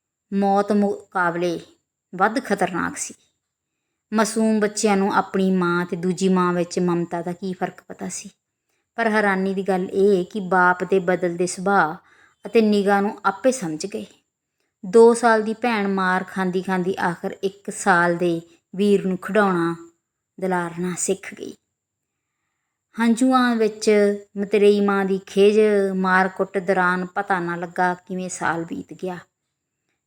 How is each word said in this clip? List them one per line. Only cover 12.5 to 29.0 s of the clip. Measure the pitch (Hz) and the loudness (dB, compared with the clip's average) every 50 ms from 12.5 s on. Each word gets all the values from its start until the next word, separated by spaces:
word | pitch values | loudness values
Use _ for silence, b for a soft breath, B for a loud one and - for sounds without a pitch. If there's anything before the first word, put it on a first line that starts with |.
| - 233 | 2 2
ਨਿਗਾਹ | 220 214 208 202 196 196 202 202 196 | 4 4 2 2 2 2 2 2 2
ਨੂੰ | 208 - - _ | -2 -4 -2 _
ਆਪੇ | 196 196 - - 262 - | -4 -4 2 0 0 0
ਸਮਝ | 170 185 165 156 156 - | 0 -6 -8 -8 -8 -8
ਗਏ। | 196 - 220 202 - _ _ _ _ _ _ _ _ _ _ _ _ _ _ - | -10 -10 -12 -14 -14 _ _ _ _ _ _ _ _ _ _ _ _ _ _ -14
ਦੋ | 190 185 233 226 233 233 | 2 6 8 8 8 6
ਸਾਲ | 233 240 233 220 220 214 | 4 2 2 2 2 0
ਦੀ | 220 220 | -2 -4
ਭੈਣ | - - 240 233 208 202 202 | -4 -2 -2 -2 0 -2 -2
ਮਾਰ | 196 196 185 185 185 185 190 | 0 0 0 0 0 -2 -4
ਖਾਂਦੀ | - - 190 190 185 180 190 185 | -6 -6 -4 -4 -2 -2 -4 -4
ਖਾਂਦੀ | 196 190 185 180 185 190 - | -2 -2 -2 -2 -2 -2 -2
ਆਖਰ | - 185 170 - - 196 - - - | -2 -4 -4 -4 -8 -10 -10 -6 -6
ਇੱਕ | 196 190 - _ - | -8 -8 -8 _ -14
ਸਾਲ | 196 - - 208 185 175 175 175 175 | -12 -4 0 2 4 4 4 2 0
ਦੇ | 170 180 175 170 165 165 b b b b _ - | 0 0 -2 -2 -2 -6 b b b b _ -4
ਵੀਰ | 185 202 208 202 190 170 | 0 2 4 4 2 2
ਨੂੰ | 190 185 175 | -2 -4 -4
ਖਿਡੌਣਾ | - - 196 220 208 196 185 175 170 170 170 170 - - _ _ _ _ _ _ _ _ _ - | -6 -2 0 2 2 2 2 0 0 -2 -4 -6 -12 -20 _ _ _ _ _ _ _ _ _ -6
ਦਿਲਾਰਨਾ | 180 185 185 180 175 170 165 170 175 180 175 - | -4 -2 -2 -2 -4 -6 -6 -6 -6 -6 -4 -6
ਸਿੱਖ | - - 190 185 - - 208 | -4 -4 -4 -4 -6 -16 -16
ਗਈ। | - - - - _ _ _ _ _ _ _ _ _ _ _ _ _ _ _ _ _ _ _ _ _ _ _ _ _ _ _ _ - | -14 -16 -16 -16 _ _ _ _ _ _ _ _ _ _ _ _ _ _ _ _ _ _ _ _ _ _ _ _ _ _ _ _ 0
ਹੰਝੂਆਂ | 226 233 226 226 262 262 262 254 247 247 240 | 2 2 2 4 2 4 4 4 2 2 2
ਵਿੱਚ | 226 220 208 214 - - 220 214 208 208 202 202 202 202 _ _ | 0 0 0 -2 -2 0 2 4 4 4 2 0 -2 -8 _ _
ਮਤਰੇਈ | 196 202 196 226 214 202 208 208 202 | -8 -4 -2 2 4 4 4 4 4
ਮਾਂ | 202 202 196 196 196 | 2 2 2 0 0
ਦੀ | 190 196 190 - | 0 -2 -4 -6
ਖਿਝ, | - - 196 196 208 214 220 214 214 208 202 196 196 190 | -6 0 4 4 4 6 4 4 4 2 2 0 0 -2
ਮਾਰ | 185 190 185 185 185 190 190 | -2 0 2 4 4 2 2
ਕੁੱਟ | - - 190 190 - 202 | 0 -4 -6 -4 -4 -6
ਦੌਰਾਨ | 185 175 196 185 180 175 180 180 185 | -2 0 0 2 2 2 0 -2 -4
ਪਤਾ | 180 - 202 202 - 196 180 | -6 -6 -6 -2 -2 -2 -2
ਨਾ | 175 170 175 | -2 -4 -6
ਲੱਗਾ | 170 180 170 175 - 180 180 180 | -6 -8 -8 -2 -2 0 0 0
ਕਿਵੇਂ | 180 _ _ 190 185 185 180 | -4 _ _ -10 -8 -8 -8
ਸਾਲ | 175 - 170 - 156 170 165 | -8 -4 -4 -2 -2 -2 -4
ਬੀਤ | 165 - 185 - - 156 | -6 -8 -12 -12 -14 -14
ਗਿਆ। | 160 | -12